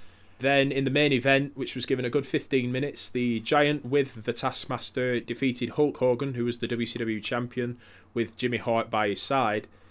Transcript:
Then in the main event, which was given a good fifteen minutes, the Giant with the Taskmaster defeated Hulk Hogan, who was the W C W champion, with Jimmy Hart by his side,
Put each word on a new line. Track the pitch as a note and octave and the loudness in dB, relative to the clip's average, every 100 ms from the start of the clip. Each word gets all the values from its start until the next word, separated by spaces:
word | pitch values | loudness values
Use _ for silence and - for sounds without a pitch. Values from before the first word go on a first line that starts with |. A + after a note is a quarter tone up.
| - - - - | -16 -20 -20 -4
Then | C3 C#3 C#3 | 2 4 4
in | C3+ | 2
the | C3+ | 2
main | C#3 D3 | 4 4
event, | C3 C3+ C3+ C#3+ | 4 4 4 2
which | C#3 B2 B2+ | -4 -6 -4
was | - | -2
given | B2+ | 0
a | B2 | 0
good | C#3 C3 | -2 0
fifteen | D3 - C3+ B2 | -2 2 0 2
minutes, | B2+ C#3+ - - | -2 -4 -6 -6
the | B2+ B2 A2+ | 0 0 0
Giant | A2+ D3 D3 D3 B2 | 2 4 4 2 0
with | C#3+ B2+ A2+ | 0 0 -4
the | - | -6
Taskmaster | - C3 - - B2 - - B2+ A#2+ | -2 -2 -4 -4 -6 -6 -2 -2 -2
defeated | A2+ A#2+ C3+ B2 B2 | -4 -2 -2 0 -2
Hulk | - D3 - | 0 0 2
Hogan, | B2+ B2 C#3 | 2 2 0
who | A#2+ | -2
was | A#2+ A#2+ | -2 -2
the | A2+ | -4
W | A#2 A#2 | -2 -2
C | A#2+ | -4
W | A2+ G#2+ | -4 -4
champion, | - B2 B2 B2 A#2+ A#2+ - - - | -4 -4 -4 -4 -6 -6 -16 -20 -8
with | A#2+ A2+ - | -4 -4 -2
Jimmy | B2 A2+ | -2 -2
Hart | - A2+ A2 | 0 0 2
by | A2 G#2 | 0 0
his | F#2+ | 0
side, | - C3+ A2+ G#2+ - - - | 0 2 2 0 -6 -16 -20